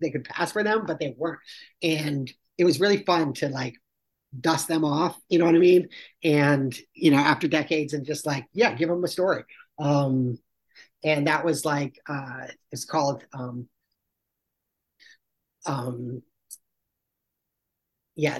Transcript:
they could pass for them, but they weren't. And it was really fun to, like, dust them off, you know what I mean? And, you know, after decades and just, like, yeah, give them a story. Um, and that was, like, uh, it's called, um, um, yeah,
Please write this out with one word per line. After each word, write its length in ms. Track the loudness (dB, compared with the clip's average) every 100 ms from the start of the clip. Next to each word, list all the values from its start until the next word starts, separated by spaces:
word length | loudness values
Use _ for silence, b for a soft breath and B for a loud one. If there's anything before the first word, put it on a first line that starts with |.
they 100 | -6
could 140 | -4
pass 280 | -6 -4 -4
for 100 | -2
them, 220 | 0 0 -2
but 120 | -4
they 160 | -6 -6
weren't. 240 | -6 -8 B B B B
And 480 | -2 0 -2 -4 -6 -10 _ 0
it 60 |
was 160 | 2 4
really 220 | 2 2
fun 280 | 2 2 0
to, 140 | -2 -4
like, 280 | -4 -8 -10 _ _ _ _ _ -4
dust 300 | 0 0 0
them 160 | 0
off, 340 | 0 0 -2 -4 0
you 100 | 2
know 60 |
what 120 | 6 6
I 20 |
mean? 300 | 8 6 4 B B B
And, 560 | 0 2 4 2 0 -6 -14
you 160 | 0 4
know, 60 | 4
after 320 | 4 2 0
decades 460 | -2 0 -2 -2
and 120 | -6 -6
just, 200 | -6 -4
like, 200 | -6 -4
yeah, 220 | 0 0
give 140 | 2 0
them 140 | 0
a 60 | -2
story. 360 | 0 0 0 -6 B B -4
Um, 600 | 0 2 2 2 0 -4 _ _ _ b b _
and 240 | 0 2 2
that 180 | 2
was, 200 | 0 -2
like, 300 | 0 -2 -2 -8 -10
uh, 380 | -8 -8 -12 -14 -18 _
it's 140 | -14
called, 400 | -6 -2 0 -2 -8
um, 360 | -12 -10 -10 -14 _ _ _ _ _ _ _ _ _ _ _ _ _ b b _ _ _ _ -8
um, 560 | -6 -6 -8 -8 -10 -14 _ _ -20 _ _ _ _ _ _ _ _ _ _ _ _ _ _ _ -2
yeah, 220 | -2 0